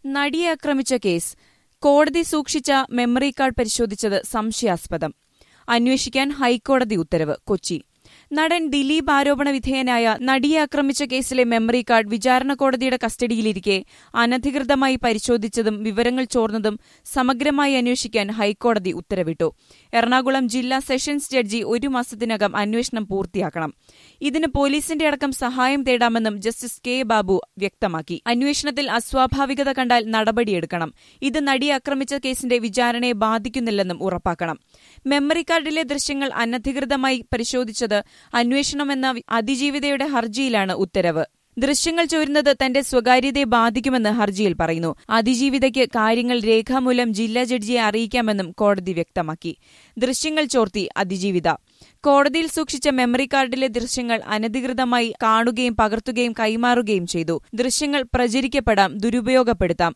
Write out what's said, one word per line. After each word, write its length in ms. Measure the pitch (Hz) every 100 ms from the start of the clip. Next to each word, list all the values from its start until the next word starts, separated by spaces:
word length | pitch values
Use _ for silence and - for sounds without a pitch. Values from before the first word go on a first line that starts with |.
നടിയെ 440 | 277 277 285 320 339
ആക്രമിച്ച 440 | 311 294 269 262 247
കേസ്. 300 | 196 170 - - _ _ _ _
കോടതി 400 | 285 285 311 320
സൂക്ഷിച്ച 460 | 330 302 269 311 269 269 262
മെമ്മറി 400 | 247 240 247 277
കാർഡ് 280 | 254 262 247
പരിശോധിച്ചത് 600 | 226 - 226 202 214 196 -
സംശയാസ്പദം. 840 | 226 214 - 226 170 - 165 151 - _ _ _ _ -
അന്വേഷിക്കാൻ 600 | 233 247 262 247 262 277
ഹൈക്കോടതി 680 | 277 247 247 - 269 214 202
ഉത്തരവ്. 380 | - 170 156 -
കൊച്ചി. 360 | - 190 - 170 - _ _ - _
നടൻ 320 | 294 320 339 320
ദിലീപ് 420 | 277 269 311 277
ആരോപണ 380 | 277 285 277 285
വിധേയനായ 540 | 269 254 269 254 240 233 220
നടിയെ 360 | 247 269 285 311
ആക്രമിച്ച 440 | 294 294 277 269
കേസിലെ 400 | 285 254 254 254
മെമ്മറി 360 | 240 233 226 247
കാർഡ് 280 | 233 233 208
വിചാരണ 420 | 220 254 254 262
കോടതിയുടെ 460 | 269 269 262 262 254
കസ്റ്റഡിയിലിരിക്കെ 800 | 220 - 247 226 220 196 208 190 - - -
അനധികൃതമായി 840 | 233 233 254 269 277 254 277 269 262
പരിശോധിച്ചതും 800 | 240 214 - 240 214 233 214 208
വിവരങ്ങൾ 420 | 220 202 240 254
ചോർന്നതും 500 | 254 254 220 220 214 214 _ _ -
സമഗ്രമായി 680 | 277 254 247 302 277 285
അന്വേഷിക്കാൻ 540 | 269 240 254 - 220 202
ഹൈക്കോടതി 640 | 220 208 214 240 214 185
ഉത്തരവിട്ടു. 560 | 170 - 190 165 160 160 - _ - _
എറണാകുളം 520 | 233 233 262 254 269 247
ജില്ലാ 300 | 240 247 262
സെഷൻസ് 500 | 269 262 294 294 -
ജഡ്ജി 300 | 254 208 226
ഒരു 240 | 196 233 277
മാസത്തിനകം 640 | 254 247 214 233 214 208 -
അന്വേഷണം 500 | 208 226 254 226 208
പൂർത്തിയാക്കണം. 680 | 196 180 196 165 170 156 - _ _ - _
ഇതിന് 300 | 285 285 311
പോലീസിന്റെ 560 | 277 277 294 285 311 311
അടക്കം 260 | 285 277
സഹായം 500 | 262 247 254 254 277
തേടാമെന്നും 540 | 262 247 240 226 220 208
ജസ്റ്റിസ് 400 | 202 - 240 -
കെ 160 | 247 254
ബാബു 360 | 233 226 190 190 - -
വ്യക്തമാക്കി. 600 | 196 _ 202 160 151 170 233
അന്വേഷണത്തിൽ 600 | 240 277 285 285 254 269
അസ്വാഭാവികത 840 | 226 - 269 262 269 269 269 277
കണ്ടാൽ 320 | 262 247 240 220
നടപടിയെടുക്കണം. 840 | 220 220 226 220 185 170 175 160 _ _ _
ഇത് 180 | 277 269
നടിയെ 320 | 277 269 285
ആക്രമിച്ച 400 | 269 285 269 269 277
കേസിന്റെ 420 | 262 254 254 240
വിചാരണയെ 580 | 226 196 240 233 247 214
ബാധിക്കുന്നില്ലെന്നും 840 | 220 226 220 254 233 202 185 175
ഉറപ്പാക്കണം. 560 | 190 175 185 170 170 156 _ _ _ - 262
മെമ്മറി 380 | 285 285 330
കാർഡിലെ 400 | 330 330 302 311
ദൃശ്യങ്ങൾ 460 | 254 285 - 277 277 -
അനധികൃതമായി 840 | 233 247 240 254 254 277 262 254
പരിശോധിച്ചത് 680 | - 240 233 254 233 208 226 208 - - _
അന്വേഷണമെന്ന 720 | 240 240 269 285 285 285 269 262
വി-, 160 | 233 -
അതിജീവിതയുടെ 760 | 226 220 262 285 277 285 277 285
ഹർജിയിലാണ് 680 | 262 233 220 269 220 190
ഉത്തരവ്. 500 | 185 190 196 175 160 - _ _ -
ദൃശ്യങ്ങൾ 480 | 269 285 339 330
ചോരുന്നത് 460 | 339 320 302 294 285
തന്റെ 260 | 269 262 262
സ്വകാര്യതയെ 640 | 277 254 233 254 269 277 269
ബാധിക്കുമെന്ന് 640 | 240 226 226 254 247 214
ഹർജിയിൽ 440 | 226 208 190 208
പറയുന്നു. 360 | 165 165 165 165 - -
അതിജീവിതയ്ക്ക് 760 | 220 220 240 277 262 262 247 247
കാര്യങ്ങൾ 480 | 240 220 233 240 240
രേഖാമൂലം 680 | 214 226 220 262 254 247 240
ജില്ലാ 300 | 202 226 233
ജഡ്ജിയെ 360 | 247 247 208 247
അറിയിക്കാമെന്നും 680 | 220 214 226 247 220 202 180
കോടതി 400 | - 208 196 180
വ്യക്തമാക്കി. 600 | 170 165 - 156 160 170 - _ - _ -
ദൃശ്യങ്ങൾ 500 | 254 262 311 311 285
ചോർത്തി 380 | 254 220 214 185 -
അതിജീവിത. 520 | 190 190 196 180 165 156 _ _ - _
കോടതിയിൽ 440 | 294 277 285 302 320
സൂക്ഷിച്ച 400 | - 311 285 285
മെമ്മറി 340 | 262 247 247 269
കാർഡിലെ 420 | 277 254 262 262
ദൃശ്യങ്ങൾ 500 | 226 240 - 240 226 -
അനധികൃതമായി 800 | 214 226 240 247 247 247 240 226 -
കാണുകയും 560 | 226 220 233 226 247 220
പകർത്തുകയും 560 | 220 220 240 240 240
കൈമാറുകയും 720 | 226 220 226 240 247 214 196 175
ചെയ്തു. 300 | 175 160 160 _
ദൃശ്യങ്ങൾ 480 | 220 254 - 294 285 247
പ്രചരിക്കപ്പെടാം, 800 | 247 247 240 262 277 233 202 190 208
ദുരുപയോഗപ്പെടുത്താം. 920 | 214 247 226 254 233 220 180 170 170